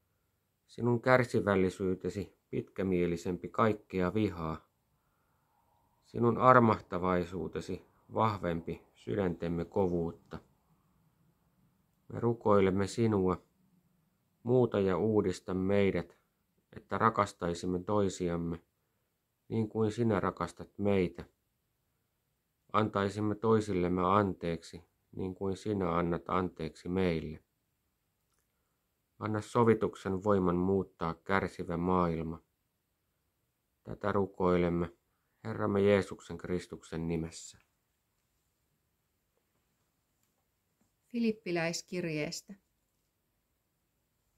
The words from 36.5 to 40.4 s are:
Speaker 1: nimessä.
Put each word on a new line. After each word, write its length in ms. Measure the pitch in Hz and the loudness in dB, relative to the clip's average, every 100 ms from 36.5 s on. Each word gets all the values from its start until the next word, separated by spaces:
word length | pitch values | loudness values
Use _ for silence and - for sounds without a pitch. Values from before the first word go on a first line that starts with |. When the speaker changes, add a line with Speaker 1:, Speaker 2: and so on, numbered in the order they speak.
| 90 - 80 - 82 82 | -6 -6 -16 -12 -8 -4
Speaker 1:
nimessä. 500 | 85 82 - - - _ _ _ _ _ _ _ _ _ _ _ _ _ _ _ _ _ _ _ _ _ _ _ _ _ _ _ _ | -4 -6 -12 -20 -20 _ _ _ _ _ _ _ _ _ _ _ _ _ _ _ _ _ _ _ _ _ _ _ _ _ _ _ _